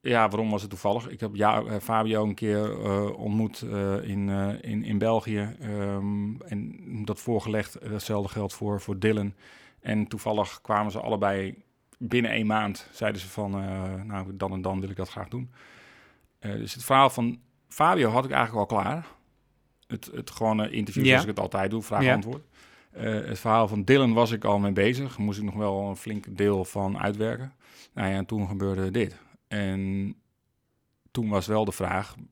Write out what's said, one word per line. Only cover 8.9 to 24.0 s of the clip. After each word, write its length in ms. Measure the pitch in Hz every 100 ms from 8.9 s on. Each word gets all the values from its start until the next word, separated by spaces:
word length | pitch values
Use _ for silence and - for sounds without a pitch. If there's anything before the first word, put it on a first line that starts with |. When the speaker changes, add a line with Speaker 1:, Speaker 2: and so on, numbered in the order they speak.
| 95
Speaker 1:
Dylan. 360 | 107 107 101 - - - - _
En 260 | - 107 101
toevallig 520 | 107 - 107 98 -
kwamen 320 | - 107 107
ze 80 | 95
allebei 600 | - 107 101 98 95 - _ _ _ _
binnen 320 | 120 123 117
één 160 | 110 107
maand, 420 | 107 104 98 -
zeiden 280 | - 107 104
ze 80 | 92
van, 260 | - 101 98
eh, 400 | 98 95 92 95
nou, 340 | 104 101 95 98
dan 160 | 98
en 100 | 95
dan 180 | 95 95
wil 100 | 95
ik 60 | 98
dat 140 | 92
graag 180 | - 98
doen. 220 | 120 123 - - - - - - _ _ _
Eh, 140 | 104
dus 220 | 104 110
het 100 | 123
verhaal 260 | - 135 135
van 300 | - 117 - _ _ _
Fabio 400 | - 156 185 120
had 140 | 117
ik 60 | 131
eigenlijk 400 | 135 117 110 101
al 80 | 107
klaar. 260 | 98 156 160 - _ _ _ _ _ _ _
Het, 240 | - -
het 160 | - -
gewone 400 | - 110 107 107
interview 320 | 113 104 -
Speaker 2:
Ja. 40 | 131
Speaker 1:
zoals 140 | 127
ik 60 | 101
het 120 | 104
altijd 300 | 98 101 98
doe, 120 | 110
vraag-antwoord. 640 | 104 104 131 123 110 135 - _ - - _
Speaker 2:
Ja. 80 | -
Speaker 1:
Eh, 260 | 113 107 101
het 100 | 104
verhaal 300 | 113 110 107
van 160 | 107
Dylan 280 | 95 139